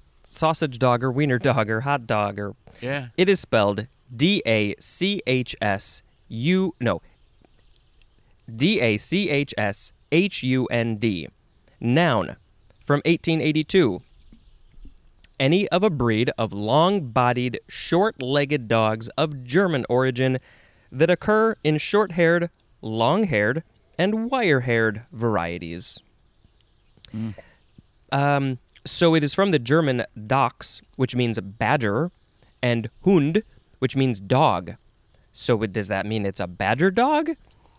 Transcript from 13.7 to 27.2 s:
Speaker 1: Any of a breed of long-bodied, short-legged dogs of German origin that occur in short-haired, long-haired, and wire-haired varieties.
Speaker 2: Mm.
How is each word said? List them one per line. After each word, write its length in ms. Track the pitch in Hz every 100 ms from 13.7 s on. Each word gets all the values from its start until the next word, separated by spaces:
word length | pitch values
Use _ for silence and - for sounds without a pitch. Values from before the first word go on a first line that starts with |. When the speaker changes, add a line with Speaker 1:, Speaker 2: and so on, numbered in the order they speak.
| 190 139 90 - _ - - _ _ _ - - - _ _ - -
Speaker 1:
Any 260 | 135 175 202
of 120 | 175
a 80 | 214
breed 400 | 147 120 110 123 -
of 140 | 110
long-bodied, 1080 | 98 104 135 175 202 135 113 123 123 123 117 -
short-legged 1040 | - - 165 214 - 127 143 139 147 113
dogs 400 | 113 110 110 110 -
of 260 | 156 143
German 420 | 123 143 196 151 113
origin 500 | 123 131 123 131 127 - - _ _ _
that 180 | 127 160
occur 460 | 175 - 214 226 214
in 140 | 151 151
short-haired, 720 | - 202 208 170 165 170 170 _ _ _
long-haired, 840 | 107 110 113 175 214 110 104 139 - _ _ -
and 320 | 185 220 226
wire-haired 720 | 262 214 139 123 117 113 107 -
varieties. 880 | 113 117 104 85 87 85 85 90 - _ _ _ _ _ _ _ _ _ _ -
Speaker 2:
Mm. 220 | 110